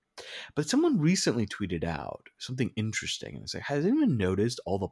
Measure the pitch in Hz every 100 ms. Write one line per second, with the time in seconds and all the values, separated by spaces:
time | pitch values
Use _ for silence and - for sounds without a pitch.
0 | _ - - - - - 147 262 339 240
1 | 151 185 - 120 104 - 95 87 85 76
2 | 52 - - _ - 131 123 - 110 101
3 | - - - - - - - 143 170 294
4 | 277 123 92 95 113 - - 95 95